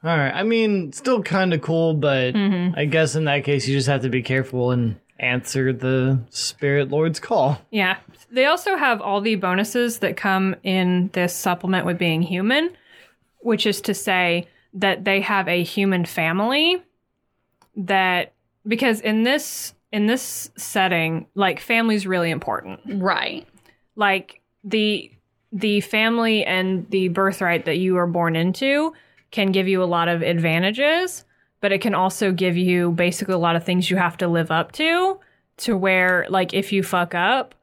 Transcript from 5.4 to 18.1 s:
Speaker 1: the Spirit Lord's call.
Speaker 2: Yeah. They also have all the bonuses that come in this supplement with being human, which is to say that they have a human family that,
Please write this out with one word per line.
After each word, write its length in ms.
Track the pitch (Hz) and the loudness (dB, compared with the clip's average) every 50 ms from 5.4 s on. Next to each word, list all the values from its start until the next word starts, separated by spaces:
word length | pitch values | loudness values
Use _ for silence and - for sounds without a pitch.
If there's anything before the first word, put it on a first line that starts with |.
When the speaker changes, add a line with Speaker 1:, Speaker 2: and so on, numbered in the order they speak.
| 120 - - 135 131 131 131 | -4 -4 -2 -2 0 0 -2
Speaker 1:
the 480 | 117 127 131 131 131 127 131 135 131 113 - | -2 -2 0 0 2 2 2 2 0 -2 -4
Spirit 600 | - - - - - _ - 143 139 143 143 131 | -10 -8 -8 -8 -8 _ -2 0 2 2 0 0
Lord's 280 | 135 147 156 165 156 - | 0 0 0 0 -2 -4
call. 420 | - - 240 202 139 135 151 - - _ | -4 -2 0 2 2 2 0 -2 -6 _
Speaker 2:
Yeah. 260 | - 220 196 185 190 - - - - _ - _ | -4 -2 0 0 -2 -4 -8 -20 -20 _ -20 _
They 140 | - 247 262 | 0 2 4
also 320 | 285 320 370 - 415 381 | 4 2 2 0 -2 -2
have 240 | 339 285 269 233 214 | 0 2 0 0 0
all 200 | - - 196 202 202 | -2 -2 -2 0 0
the 120 | 226 220 | 0 0
bonuses 640 | 190 180 190 180 190 208 220 - 247 240 240 226 - | 0 0 0 0 0 0 0 0 -2 -2 -2 -2 -2
that 160 | - 196 - | -4 -4 -4
come 380 | - - 202 190 190 190 190 185 - _ | -2 -2 0 0 2 2 0 -2 -2 _
in 460 | 196 185 190 185 180 180 180 180 185 - | -2 0 2 2 2 2 2 2 0 0
this 200 | 185 180 175 175 | -2 -2 -2 -2
supplement 520 | - - 196 180 175 - 185 190 185 - | -2 -2 -2 -2 -2 -2 -2 -2 0 0
with 120 | 175 175 170 | -2 -2 0
being 240 | 180 170 160 160 170 | 0 0 2 0 0
human, 480 | 170 185 180 190 214 254 294 320 349 359 - _ _ - - - _ _ _ _ _ _ _ | 0 -2 -2 0 2 2 2 0 -2 -6 -8 _ _ -20 -20 -20 _ _ _ _ _ _ _
which 260 | - 233 226 214 - | -2 -2 0 0 0
is 140 | 220 202 208 | -2 -2 -2
to 140 | - - 202 | -2 -4 -4
say 520 | - - - 190 180 180 175 170 175 175 - _ _ _ _ _ | -4 -2 0 0 2 2 2 0 -2 -2 -6 _ _ _ _ _
that 300 | 196 190 196 185 - 190 | -2 0 0 0 0 0
they 160 | 202 196 196 - | 0 0 0 0
have 260 | - 214 196 190 190 | 0 0 0 0 0
a 140 | 180 175 175 | 0 0 -2
human 400 | 165 - - 196 196 190 180 175 | -2 -2 0 0 2 2 0 -2
family 760 | - - - 165 160 165 185 208 233 262 294 311 330 359 359 - _ _ _ _ _ _ _ _ _ _ _ _ _ _ _ _ _ _ | -2 -2 -2 -2 0 0 0 0 0 0 2 2 2 0 0 -4 _ _ _ _ _ _ _ _ _ _ _ _ _ _ _ _ _ _
that, 560 | - 196 175 202 190 190 185 | -10 -4 0 2 2 2 2